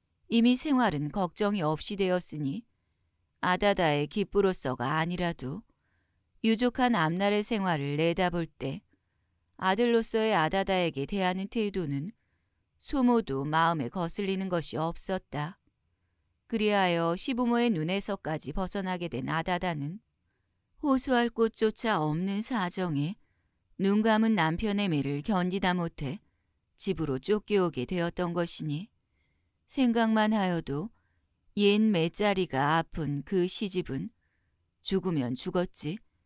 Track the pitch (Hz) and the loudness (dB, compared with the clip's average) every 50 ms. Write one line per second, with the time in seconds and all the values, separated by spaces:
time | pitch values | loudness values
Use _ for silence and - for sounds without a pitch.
0 | _ _ _ _ _ _ - 233 226 240 254 247 - 320 277 254 247 208 156 143 | _ _ _ _ _ _ 2 4 6 6 4 4 2 2 2 2 2 2 2 0
1 | 143 147 - 208 185 170 - - 214 202 208 202 160 151 156 151 - - 208 190 | -4 -2 -2 -2 -2 -2 -2 0 0 0 0 2 0 0 0 -2 -4 -8 -2 -2
2 | 196 185 180 180 180 - - 151 147 135 139 214 - _ _ _ _ _ _ _ | 0 2 2 0 -2 -4 -6 -4 -4 -4 -4 -6 -10 _ _ _ _ _ _ _
3 | _ _ _ _ _ _ _ _ - 175 180 180 202 202 202 196 180 156 147 147 | _ _ _ _ _ _ _ _ 0 0 0 4 4 2 4 4 2 2 2 2
4 | 147 147 - 208 190 - - 202 196 190 185 - - 139 123 - 123 135 151 160 | 0 -2 -2 -4 -4 0 2 2 2 4 2 0 -4 -4 -4 -2 -2 -2 0 -2
5 | 160 175 175 175 180 170 170 - - 127 151 202 - _ _ _ _ _ _ _ | -2 -2 -2 -2 -2 -4 -4 -4 -8 -8 -8 -10 -12 _ _ _ _ _ _ _
6 | _ _ _ _ _ _ _ _ - 220 226 214 247 247 233 - 254 247 233 190 | _ _ _ _ _ _ _ _ 2 2 2 4 2 0 2 2 0 2 2 2
7 | 160 156 165 185 196 202 208 208 208 - 233 208 196 180 170 147 143 143 143 147 | 2 0 0 0 2 2 2 2 0 0 -2 0 0 0 0 0 -2 -2 0 0
8 | 160 170 170 185 185 180 170 175 165 160 _ _ - 139 131 113 - _ _ _ | 2 0 2 2 0 0 0 -2 -6 -6 _ _ -8 -8 -8 -8 -12 _ _ _
9 | _ _ _ _ _ _ _ _ _ _ _ - - 190 190 196 240 240 233 226 | _ _ _ _ _ _ _ _ _ _ _ -4 0 0 2 2 4 4 4 2
10 | 220 - - 220 220 220 214 175 156 156 156 196 196 185 196 185 175 165 143 139 | 0 0 -2 0 0 2 2 2 2 2 2 0 0 2 0 0 0 0 -2 -4
11 | 139 147 202 202 185 180 185 190 190 196 - 233 214 208 190 190 175 143 143 139 | -6 -4 -2 -2 0 0 -2 -2 -6 -6 -4 -2 -2 -2 -2 -4 -4 -2 -4 -4
12 | 147 196 - _ _ _ _ _ _ _ _ _ _ _ _ _ - - - 277 | -6 -8 -12 _ _ _ _ _ _ _ _ _ _ _ _ _ -10 -4 0 2
13 | 254 247 240 233 220 - 135 135 139 151 151 160 165 165 170 156 135 120 - 190 | 4 4 4 2 2 0 -4 -4 -2 0 2 2 2 2 2 0 -4 -4 -4 -4
14 | 175 170 - - 202 190 190 190 196 190 180 170 151 - - 131 156 165 170 - | -6 -4 -4 -4 -4 -2 -2 -2 -2 -2 -2 -2 -2 -2 -4 -4 -4 -4 -4 -8
15 | - - 190 185 - _ - 143 147 160 - _ _ _ _ _ _ _ _ _ | -6 -6 -6 -6 -6 _ -6 -6 -6 -6 -8 _ _ _ _ _ _ _ _ _
16 | _ _ _ _ _ _ _ _ _ _ - 226 214 208 208 202 190 180 170 170 | _ _ _ _ _ _ _ _ _ _ -4 0 2 2 4 4 4 2 2 2
17 | 165 165 170 185 - - 262 226 247 233 240 240 240 240 214 156 156 165 185 196 | 0 0 -2 -2 -4 -4 -2 0 0 0 2 2 2 2 0 0 -2 -2 -2 -4
18 | 196 - 196 - _ 147 160 143 - - 147 - 190 175 - 202 185 185 185 175 | -2 -4 -6 -6 _ -6 -6 -6 -6 -6 -4 -4 -4 -4 -4 -6 -4 -4 -6 -6
19 | 175 170 - 120 - 139 147 160 165 190 180 175 180 180 165 147 139 147 175 220 | -6 -6 -6 -6 -4 -2 -2 -2 -2 -2 -2 -2 -2 -4 -4 -4 -6 -8 -8 -10
20 | _ _ _ _ _ _ _ _ _ _ _ _ _ _ _ _ - 294 262 262 | _ _ _ _ _ _ _ _ _ _ _ _ _ _ _ _ 0 2 2 2
21 | - - 254 240 240 233 - - 226 220 - - 220 220 220 - - 226 208 175 | 2 2 2 2 2 0 2 0 0 0 2 0 0 0 0 0 -2 0 0 2
22 | 156 151 151 165 180 196 202 202 226 - 269 220 185 175 - - 185 175 156 139 | 2 0 0 -2 -2 -2 -4 -4 -4 -4 -4 -2 -2 -2 -2 -2 -2 -2 0 -2
23 | 143 160 208 - _ _ _ _ _ _ _ _ _ _ _ - 190 196 202 214 | -2 -2 -6 -10 _ _ _ _ _ _ _ _ _ _ _ -2 0 2 2 4
24 | 214 226 220 214 220 226 220 202 160 160 165 170 220 214 202 202 208 190 160 147 | 4 4 4 4 4 4 4 4 2 2 0 0 -2 -2 0 0 0 0 0 0
25 | 135 139 143 143 147 - 214 185 175 180 180 196 190 185 180 180 170 165 - - | 0 -2 -4 -4 -2 0 0 0 0 0 -2 0 0 0 0 0 -2 -4 -6 -6
26 | 147 131 143 208 - _ _ _ _ _ _ _ _ _ _ - - 202 185 - | -8 -6 -8 -8 -12 _ _ _ _ _ _ _ _ _ _ -8 -4 -4 -2 -2
27 | 160 143 131 131 - - 208 214 - - 208 196 180 175 151 127 123 - 180 180 | -2 -4 -4 -4 0 0 -2 -2 0 0 2 2 2 2 0 -4 -6 -4 -2 -2
28 | 170 170 - - 180 170 170 175 170 170 - - 160 151 147 151 196 - _ _ | -2 -2 -2 -4 -4 -2 -2 -2 -2 -2 -4 -6 -4 -4 -6 -6 -8 -12 _ _
29 | _ _ _ _ _ _ _ _ _ _ _ _ _ _ - - 262 240 226 233 | _ _ _ _ _ _ _ _ _ _ _ _ _ _ -2 2 2 2 4 4
30 | 226 220 220 220 214 214 220 214 196 185 175 165 - - 139 143 180 226 - _ | 4 4 4 4 4 4 2 2 2 2 0 0 -2 -4 -4 -6 -6 -8 -12 _
31 | _ _ _ _ _ _ _ _ _ _ _ 208 202 202 202 214 220 220 208 170 | _ _ _ _ _ _ _ _ _ _ _ 4 4 6 6 6 4 4 4 2
32 | 160 170 - - 208 208 196 190 180 - - 131 139 143 156 165 160 - - 175 | 0 0 0 0 2 2 2 2 0 0 0 0 2 4 2 2 0 -2 -6 -6
33 | 156 143 143 143 143 - 202 185 175 185 - - 220 196 180 185 170 - 135 135 | -4 -2 -4 -4 -4 -2 0 0 0 0 0 -4 -4 -2 -2 -4 -4 -4 -6 -6
34 | 180 214 - _ _ _ _ _ _ _ _ _ _ _ _ _ _ - 190 190 | -6 -8 -12 _ _ _ _ _ _ _ _ _ _ _ _ _ _ -2 -2 0
35 | 180 185 175 147 123 120 127 - - 180 - 180 175 - - - - 151 175 220 | 0 0 0 0 0 -2 -4 -4 -6 -2 0 0 -2 0 -4 -6 -4 -4 -6 -8
36 | - _ _ _ _ | -12 _ _ _ _